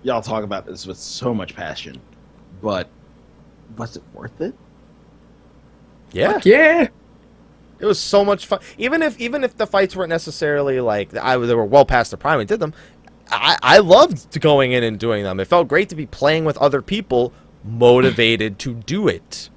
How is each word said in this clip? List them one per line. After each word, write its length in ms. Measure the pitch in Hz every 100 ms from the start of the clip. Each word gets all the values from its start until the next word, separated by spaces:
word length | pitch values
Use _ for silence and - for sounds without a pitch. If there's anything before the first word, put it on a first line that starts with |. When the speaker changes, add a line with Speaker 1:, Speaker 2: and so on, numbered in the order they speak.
Speaker 1:
y'all 200 | 123 117
talk 220 | 117 110
about 220 | 104 98
this 200 | - 92
with 120 | 92 90
so 360 | - - 127
much 220 | 110 87
passion, 440 | - 82 73 82 64 _ _ - _ - 92
but 260 | 104 95 - _ _ _ _ _ - _ - 110
was 180 | 117
it 80 | - -
worth 280 | - 113 -
it? 120 | 185 - _ _ _ _ _ _ _ _ _ _ _ _ _ - -
Speaker 2:
Yeah. 220 | 90 151
Speaker 3:
Fuck 120 | -
yeah. 420 | 190 262 311 339 262 _ _ _ _ _ _ _ _ _
Speaker 2:
It 60 |
was 140 | 208 196
so 240 | - 202
much 220 | 202 196
fun. 140 | - 196 - -
Even 240 | 240 320
if, 180 | 311 220
even 240 | 233 285
if 140 | 254 -
the 100 | 214
fights 280 | 196 190
weren't 140 | 190 170
necessarily, 680 | 165 160 - 151 147 139 131
like, 360 | 117 104 95
I, 220 | - 127 127
they 160 | 120
were 120 | 117
well 200 | 104 139
past 260 | 135 127 113
the 60 | 95
prime 220 | 143 151
and 80 | 104
did 120 | 214
them, 140 | 156 - - _ - _ _
I, 280 | 113 139 -
I 160 | 123 185
loved 600 | 180 202 311 151 - 151
going 300 | 156 143 131
in 120 | 123
and 140 | 117 107
doing 240 | 117 107
them. 160 | 98 95
It 80 | 95
felt 200 | 175 160
great 220 | 156 202
to 60 |
be 100 | 156
playing 400 | 143 - 143 160
with 120 | 156 -
other 240 | 143 135
people 520 | - 202 196 123 120 - - _
motivated 960 | 101 113 120 123 127 113 113 113 107 98
to 140 | -
do 340 | 117 107 185 185
it. 420 | 85 _ - -